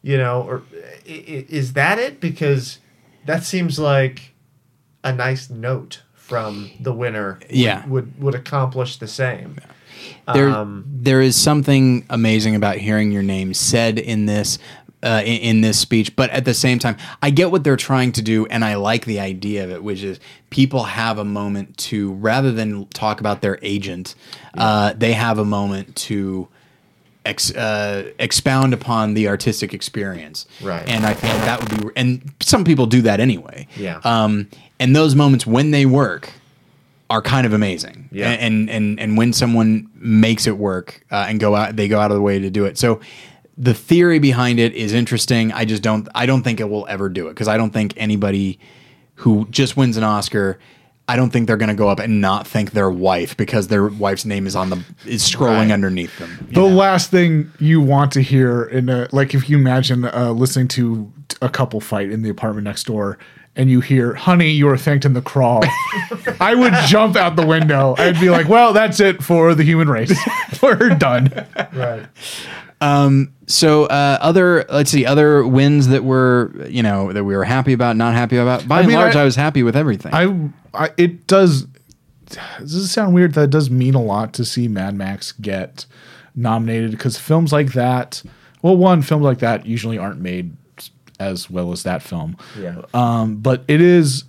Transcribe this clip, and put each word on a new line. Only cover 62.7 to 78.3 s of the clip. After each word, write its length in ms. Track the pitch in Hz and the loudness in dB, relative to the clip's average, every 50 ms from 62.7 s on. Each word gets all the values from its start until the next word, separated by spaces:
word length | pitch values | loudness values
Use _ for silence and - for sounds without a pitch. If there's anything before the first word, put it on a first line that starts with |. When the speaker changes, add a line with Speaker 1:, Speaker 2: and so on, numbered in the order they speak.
| 98 - - | -8 -8 -8
Speaker 3:
door 300 | - 110 107 101 101 95 _ - - _ - - _ _ | -6 -4 -4 -4 -6 -6 _ -18 -20 _ -20 -20 _ _
and 120 | - 131 131 | 0 2 4
you 80 | 127 123 | 4 4
hear, 360 | 127 - 135 131 120 120 - | 4 4 2 2 2 0 -4
"Honey, 340 | - - 185 180 175 170 156 | -2 0 2 4 4 4 4
you 160 | 156 147 143 | 4 4 4
were 100 | 143 135 | 4 2
thanked 280 | 131 - 156 147 143 139 | 2 0 0 0 2 2
in 80 | 143 127 | 2 0
the 80 | 123 | 0
crawl," 420 | 127 - - 139 127 120 120 113 - - - - - - 1017 196 | -2 -2 0 2 2 4 4 2 2 2 0 -4 -6 -6 -6 -6
Speaker 1:
<laughs> 380 | 175 - 233 185 - 247 - - | -6 -8 -10 -8 -8 -8 -4 0
Speaker 3:
I 120 | 180 208 240 | 0 2 4
would 180 | 247 247 240 180 156 156 | 4 4 4 4 4 4
jump 280 | 135 190 214 220 220 175 | 4 4 4 4 4 2
out 220 | 214 185 175 160 | 2 0 2 2
the 80 | 170 165 | 2 2
window. 500 | 156 160 160 160 151 147 135 135 135 127 | 4 2 4 4 2 4 4 2 2 2
I'd 220 | - 170 180 175 160 | 2 2 2 2 4
be 100 | 180 185 | 4 4
like, 200 | 175 165 160 151 | 4 4 4 6
"Well, 240 | 214 240 240 226 196 | 6 6 6 6 6
that's 260 | 214 220 208 - - | 4 2 2 2 4
it 240 | 202 196 185 - 139 | 4 4 4 0 0
for 320 | - 175 170 160 165 165 | 2 4 4 6 6 6
the 80 | 151 156 | 4 4
human 240 | 156 165 160 165 | 4 4 4 2
race. 260 | 147 127 113 117 135 180 - 1047 - - 1017 | 2 2 0 2 0 0 0 0 -4 -4 -6
<laughs> 220 | - - - - | -8 -8 -2 2
We're 280 | - 269 220 180 247 240 | 4 4 4 4 4 2
done." 420 | 175 147 160 135 123 123 131 - - - 104 - - - - - - | 4 4 4 2 4 2 2 0 0 -2 -14 -10 -10 -10 -10 -8 -6
Speaker 1:
Right. 300 | 131 123 120 113 110 107 - _ - - - - - - - - - - - _ _ | -6 -6 -6 -6 -8 -12 -18 _ -18 -16 -14 -14 -14 -14 -16 -18 -18 -20 -20 _ _
Speaker 2:
Um, 500 | - 143 143 143 143 139 139 135 139 139 _ _ - | 0 2 4 4 4 4 4 4 2 0 _ _ -8
so, 380 | - - - 165 156 151 151 147 | -4 0 2 4 4 6 4 4
uh, 320 | - 135 143 143 143 139 - | 2 2 2 2 2 2 2
other, 460 | - 160 170 190 185 180 175 160 - - | 2 2 2 4 4 4 4 2 0 0
let's 220 | - 143 151 139 | 0 0 0 2
see, 140 | - 143 123 | 2 2 2
other 420 | 123 139 147 151 151 151 143 123 | 4 4 4 6 6 6 4 4
wins 400 | 127 127 131 139 143 147 147 139 | 4 4 4 4 4 4 4 4
that 160 | 127 135 131 117 | 4 4 2 2
were, 640 | 135 131 131 127 127 123 123 117 - - - 65 64 | 0 2 2 4 4 4 2 0 -2 -6 -14 -14 -6
you 140 | - 123 113 | -4 -2 0
know, 300 | 107 101 98 98 95 95 | 0 0 0 -2 -2 -4
that 100 | 104 101 | -4 -2
we 100 | 98 98 | -2 0
were 120 | 98 92 | -2 0
happy 260 | 107 127 131 127 139 | 0 0 0 2 2
about, 240 | 127 120 120 120 113 | 2 2 2 0 2
not 180 | 110 117 120 117 | 2 0 2 2
happy 220 | 120 120 107 | 0 0 0